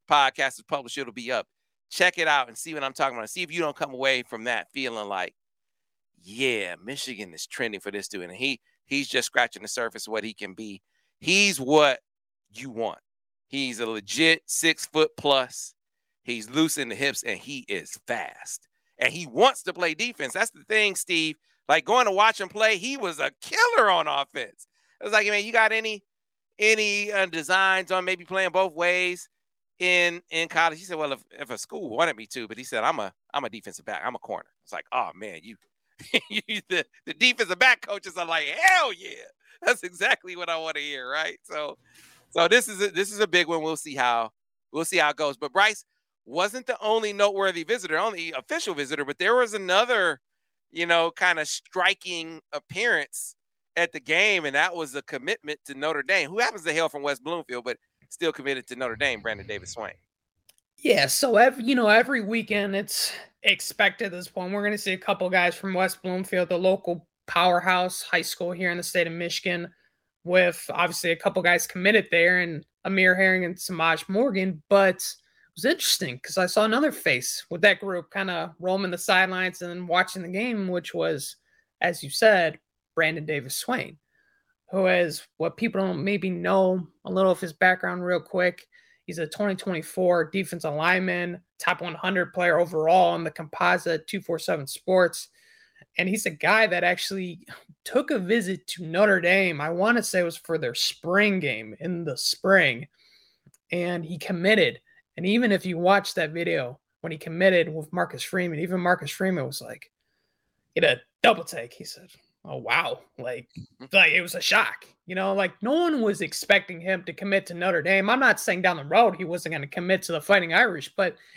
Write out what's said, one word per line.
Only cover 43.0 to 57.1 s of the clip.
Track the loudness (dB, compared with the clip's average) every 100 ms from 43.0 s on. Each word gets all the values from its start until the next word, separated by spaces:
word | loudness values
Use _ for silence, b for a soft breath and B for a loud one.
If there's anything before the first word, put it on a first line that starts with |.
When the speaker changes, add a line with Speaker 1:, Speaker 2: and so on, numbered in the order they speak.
| -4
Speaker 1:
is | -2
a | 2
big | 2 2
one. | -2
We'll | -2 -6
see | -6 0
how, | 2 2 -2 -8 _ _ _
we'll | -6 -2
see | 2
how | 2
it | 2
goes. | -2 -4
But | -2
Bryce, | 2 2 2 -10 _ _ _ -8
wasn't | -2 -2 -2 -8
the | -4
only | 0 0 0
noteworthy | 2 2 2 0 -2
visitor, | -2 -4 -2 -2
only | 0 -4 -8
official | -8 -6 -6 -4 -4
visitor, | -4 -4 -4
but | -2
there | 2 4
was | 2
another, | -2 2 2 4 2 0 -2 _ _ _ _ _
you | -4 2
know, | 4 4
kinda | 2 0 0 -2
striking | -8 -6 0 2 0 -4 -10 -10 -14 -12
appearance | -12 -8 -4 0 0 -2 -8 -14 -16 _ _ _ -2
at | -2
the | -2
game, | -2 0 2 0 0
and | 2
that | 0 0
was | -8 -8
a |
commitment | -10 -8 -6 -6 -6 -12 -12
to |
Notre | -6 -4 -2
Dame, | 0 0 0
who | 0
happens | 0 0
to | -4
hail | 0 -2
from | -2
West | -4